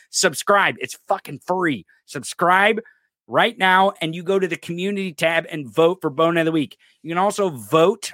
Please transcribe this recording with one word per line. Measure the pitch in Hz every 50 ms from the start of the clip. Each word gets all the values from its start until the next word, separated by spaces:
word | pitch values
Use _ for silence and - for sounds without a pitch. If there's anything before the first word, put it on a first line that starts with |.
| _ _
Subscribe. | - - 190 180 - - - - 202 202 185 156 127 -
It's | - - - - _
fucking | - 196 190 - - 147 - -
free. | - 180 185 180 160 135 98 82 _ _ _ _
Subscribe | - - 143 123 - - - 175 170 180 190 202 214 226 214 - - _ _ _ _ _ _ _
right | - 113 151 190 233 226
now, | - 190 185 185 185 190 196 196 -
and | 170 160 160
you | 175
go | 170 175 196
to | 196 185
the | 170 165
community | 151 - - 170 170 185 202 202 196 196 185 151
tab | - 165 160 165 165 - -
and | 175 156 143
vote | 117 104 160 165 170 180 -
for | - 156
Bonehead | 131 135 160 165 170 170
of | 160
the | 160
Week. | 160 160 139 - - _ _ _ _ _
You | - 160
can | 165
also | 175 190 208 202 - 196 185
vote | 143 123 104 101 160 160 165 190 226 - - -